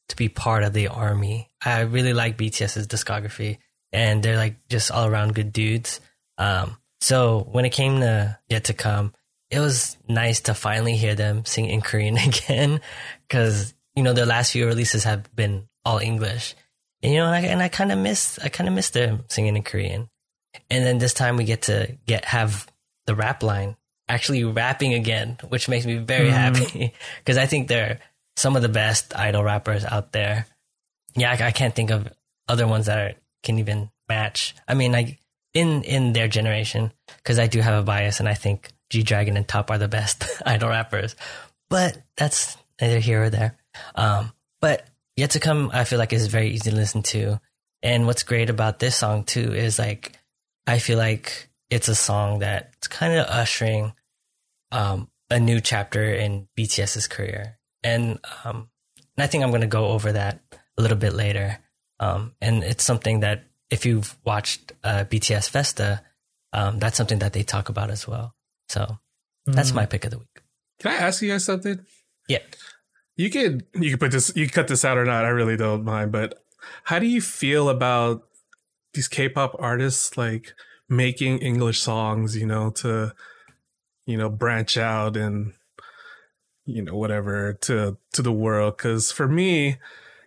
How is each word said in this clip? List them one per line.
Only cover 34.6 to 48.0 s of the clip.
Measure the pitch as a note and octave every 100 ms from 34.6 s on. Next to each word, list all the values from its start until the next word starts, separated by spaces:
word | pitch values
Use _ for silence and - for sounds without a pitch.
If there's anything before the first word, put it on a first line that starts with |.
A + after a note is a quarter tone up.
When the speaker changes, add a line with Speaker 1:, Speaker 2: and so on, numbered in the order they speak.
| -
Speaker 1:
I |
mean, | C3 B2
like, | B2 A#2+ C#3+ _ _ _
in, | D#3+ E3+ D3+
in | - C3+ B2
their | A#2 A2+
generation, | G#2+ A2 G#2+ A2 A2+ A2 - - -
'cause | - A#2+
I | A#2
do | A#2
have | A2+ G#2+
a |
bias | G#2 G2+ G#2 G2+
and | G#2+
I |
think | G#2 G#2 G2 - _ -
G-Dragon | A2+ G#2+ G#2 G#2 G2+
and | G2+
Top | G#2+ G#2
are | G#2+
the | G#2
best | G#2+ G#2+ - - -
<laughs> | -
idol | A2 A2+
rappers, | A2+ A2+ G2+ A2 - - - - _ -
but | F#3 F3+ - - -
that's | D3 - - - _ -
neither | A#2 A#2
here | A2 A2
or | A2
there. | G#2+ A2+ - _ - - -
Um, | G#2+ G2+ A2 - _ -
but | D#3 C3 - _ _ -
Yet | C#3+
to | D3+
Come, | D#3+ D3+ C#3
I | B2
feel | A#2+ A#2+
like, | A2
is | A2+ G#2+
very | A2 A2
easy | A2 A2
to | G#2+
listen | G#2 A2
to. | - G#2+ G#2 G#2 _ _ _ -
And | A#2+ A#2+